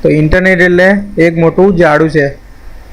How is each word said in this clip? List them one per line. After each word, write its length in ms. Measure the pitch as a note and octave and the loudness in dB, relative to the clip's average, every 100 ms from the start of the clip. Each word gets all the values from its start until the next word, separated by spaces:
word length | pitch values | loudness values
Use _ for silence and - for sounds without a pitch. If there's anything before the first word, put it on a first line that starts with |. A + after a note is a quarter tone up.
તો 80 | E3 | 0
ઇન્ટરનેટ 520 | D3+ D#3 F3+ F#3 F#3 | 0 0 0 0 2
એટલે 340 | F3+ F3 F#3 G3+ G3+ - | 2 2 2 0 -4 -2
એક 200 | E3 E3 | 0 2
મોટું 400 | E3 E3+ G3 F3 | -2 2 0 2
જાળું 320 | E3 D3+ D#3+ | 0 2 0
છે 260 | D3+ C#3+ - - - - - - | -2 -4 -6 -20 -20 -20 -20 -20